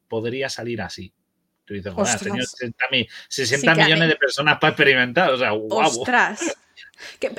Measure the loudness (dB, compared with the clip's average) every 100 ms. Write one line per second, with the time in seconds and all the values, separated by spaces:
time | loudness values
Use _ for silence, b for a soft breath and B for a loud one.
0 | _ -6 -4 -4 -6 -6 -8 -8 -8 -12
1 | -16 _ _ _ _ _ _ -10 -8 -2
2 | 0 0 -2 -6 -6 -8 -10 -6 -2 -2
3 | -2 B B -4 -2 0 2 4 4 4
4 | 4 2 0 2 2 4 2 4 4 4
5 | 2 2 2 2 0 -2 -2 0 0 0
6 | 0 2 2 -2 -6 -6 _ -20 -20 _
7 | B B -8